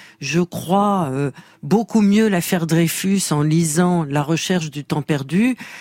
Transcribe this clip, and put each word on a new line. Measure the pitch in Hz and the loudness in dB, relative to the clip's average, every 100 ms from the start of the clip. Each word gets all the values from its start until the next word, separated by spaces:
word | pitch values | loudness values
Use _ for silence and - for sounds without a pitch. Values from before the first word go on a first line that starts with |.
| - - | -20 -12
je | 135 165 | -4 -2
crois, | 175 170 156 196 208 196 151 | -2 -4 -2 2 2 0 -2
euh, | 131 143 - - - | -2 -4 -6 -20 -10
beaucoup | 143 196 220 220 | 0 0 2 2
mieux | 202 202 220 | 4 4 4
l'affaire | 185 - 185 160 | 0 0 -2 2
Dreyfus | 165 165 - 190 196 - | 2 2 0 -2 0 0
en | 151 | 0
lisant | 151 160 160 151 180 175 147 | 2 2 0 0 2 0 0
La | 147 | -2
recherche | 143 165 - 185 156 | -2 -2 0 -2 -2
du | 151 | -10
temps | 139 151 | -6 -6
perdu. | 139 147 135 170 247 247 - - | -2 -4 -2 0 0 -2 -10 -18